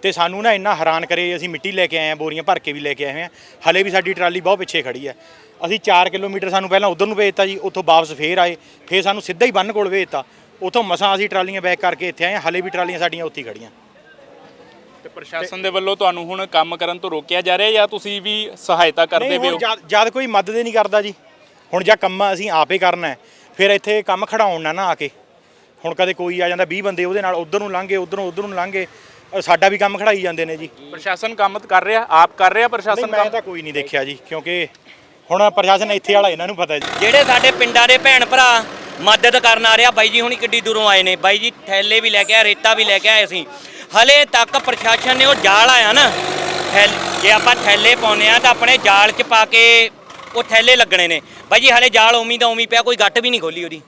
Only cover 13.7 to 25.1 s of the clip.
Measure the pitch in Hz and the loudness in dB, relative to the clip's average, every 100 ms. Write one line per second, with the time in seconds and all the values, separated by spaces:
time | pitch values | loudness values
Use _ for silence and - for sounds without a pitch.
13.7 | _ _ _ _ _ - - - - - | _ _ _ _ _ -20 -20 -20 -20 -20
14.7 | - - _ 160 - 151 165 175 185 190 | -20 -20 _ -20 -20 -12 -10 -8 -6 -4
15.7 | 185 190 196 196 175 170 190 190 170 160 | -2 -4 0 -2 -2 -8 -10 -2 -2 -2
16.7 | 170 170 175 185 156 147 175 180 180 208 | -4 -6 -6 -8 -10 -6 -4 -2 0 2
17.7 | 214 208 208 208 202 190 214 214 190 - | 2 0 -2 -10 -10 -8 -8 -8 -14 -4
18.7 | 170 170 156 165 170 254 180 175 165 226 | 2 2 2 0 0 -2 -2 -2 -4 -4
19.7 | 220 156 208 226 254 262 208 190 214 233 | -6 -2 0 0 -2 -2 -2 -2 -4 -4
20.7 | 220 208 208 208 190 _ _ _ _ _ | -2 0 -2 -4 -12 _ _ _ _ _
21.7 | 180 185 214 190 185 202 185 208 160 147 | -4 0 0 0 -2 -2 -2 -2 -2 0
22.7 | 185 180 175 165 127 _ _ _ - 196 | 2 0 0 -4 -10 _ _ _ -2 0
23.7 | 202 208 214 202 185 208 220 214 165 160 | 0 0 -4 -2 -4 -4 0 0 0 -6
24.7 | 165 190 160 143 | -4 -4 -4 -6